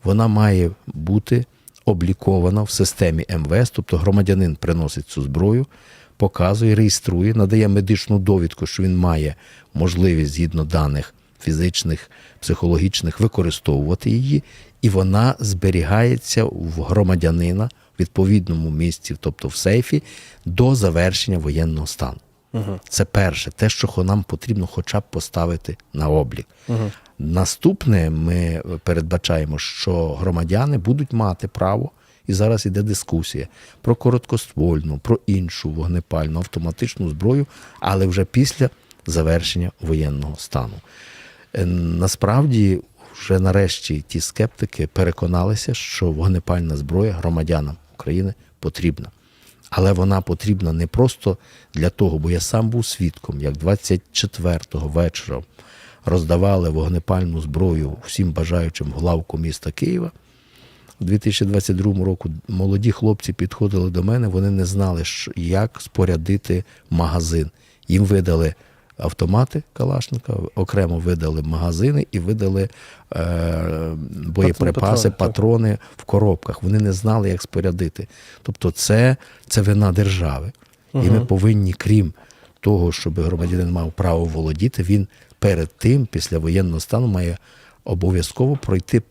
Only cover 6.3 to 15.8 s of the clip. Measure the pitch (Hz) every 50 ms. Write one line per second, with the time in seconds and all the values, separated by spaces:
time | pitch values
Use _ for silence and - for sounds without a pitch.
6.3 | - - 90 90 101 107 113 110 107 104 110 104 - - - - 90 87 92 107
7.3 | 110 113 101 95 107 110 107 104 98 101 98 95 107 95 - - 107 101 92 95
8.3 | 101 95 85 80 - - 78 76 - - 95 92 90 90 87 87 85 80 76 73
9.3 | 76 _ - - - - - _ _ - 82 90 85 85 92 95 85 80 78 71
10.3 | 71 78 85 80 78 82 78 73 85 82 76 71 69 71 71 - _ _ _ _
11.3 | _ _ - - 78 78 85 90 87 - - 82 80 - - - - - - -
12.3 | - _ - - 85 - - 85 85 80 85 98 - - - 85 - - 107 110
13.3 | _ - 90 82 76 - _ - 73 69 71 73 90 - - 117 110 117 131 135
14.3 | 143 143 - - - - - - _ _ - 113 95 95 95 95 95 104 117 127
15.3 | 131 - 127 104 98 87 - 95 90 90